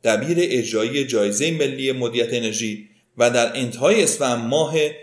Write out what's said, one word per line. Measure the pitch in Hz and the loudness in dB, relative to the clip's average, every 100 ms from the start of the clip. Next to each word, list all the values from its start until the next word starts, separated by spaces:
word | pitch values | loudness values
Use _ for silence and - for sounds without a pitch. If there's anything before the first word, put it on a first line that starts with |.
دبیر | 117 107 139 170 | 2 0 2 0
اجرایی | 175 123 113 110 117 139 135 | 2 0 0 -2 -2 -2 -2
جایزه | 117 104 101 151 | 0 0 0 -2
ملی | 160 139 135 131 | 0 -2 -2 -2
مدیریت | 131 120 117 117 | -2 -2 -2 -2
انرژی | 123 113 107 113 104 - _ _ - | -2 -4 -4 -6 -8 -12 _ _ 0
و | 120 | 2
در | 120 117 123 | 4 0 0
انتهای | 123 117 139 214 | -6 0 2 4
اسفند | 170 - 135 120 117 | 2 0 0 0 0
ماه | 143 151 160 151 151 | 0 0 0 -2 -4